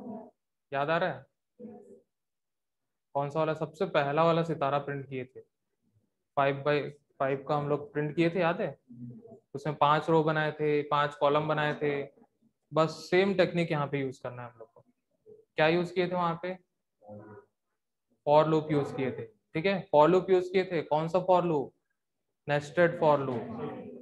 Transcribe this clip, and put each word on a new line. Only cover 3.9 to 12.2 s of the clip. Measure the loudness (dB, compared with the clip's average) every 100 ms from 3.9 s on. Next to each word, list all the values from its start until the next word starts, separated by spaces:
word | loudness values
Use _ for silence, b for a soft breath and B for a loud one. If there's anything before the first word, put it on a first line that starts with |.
| 0 0 2
वाला | 4 2
सितारा | 0 -2 0 -2
print | -2 -8 -8
किए | -10 -10
थे, | -16 -20 _ _ _ _ _ _ _ _ 0
Five | 0 0 0
by | 0 -2 -10 _ -4
five | -2 -2 -2
का | -2
हम | 0
लोग | -2 -4
print | -4 -2 0
किए | 0
थे, | 2
याद | 0 0
है? | -6 -8 -18 -16 -16 -16 -20 -20 _ -10
उसमें | -6 2
पांच | 4 4 4
रो | 2
बनाए | 2 0 -2
थे, | -2 0 0
पांच | 0 0 0 2
कॉलम | 2 4 2
बनाए | 0 -2 -2
थे। | -4 -4 -8 _